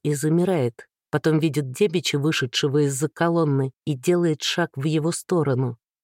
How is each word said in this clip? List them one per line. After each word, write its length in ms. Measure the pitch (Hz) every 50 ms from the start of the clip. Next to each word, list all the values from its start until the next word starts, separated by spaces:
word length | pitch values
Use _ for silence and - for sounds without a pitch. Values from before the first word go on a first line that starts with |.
| -
и 100 | 147 147
замирает, 720 | 131 147 156 160 175 175 196 185 156 123 117 - - - _ _ _ _ _
потом 280 | - 147 - 160 156 151
видит 320 | 156 160 127 147 139 131
Дебича, 480 | 127 - 208 208 160 175 - - - 143
вышедшего 680 | 139 160 151 - 135 120 - - - 143 131 151 147
из-за 200 | 139 135 127 151
колонны, 640 | 139 - - 165 170 170 170 160 147 139 135 131 135 - _ -
и 80 | 156 143
делает 480 | 127 123 180 180 175 175 165 151 -
шаг 300 | - - - 180 170 - -
в 80 | 135 135
его 280 | 160 151 160 147 165
сторону. 680 | 165 - - - 185 170 147 143 127 127 135 120 117 - _ _ _ _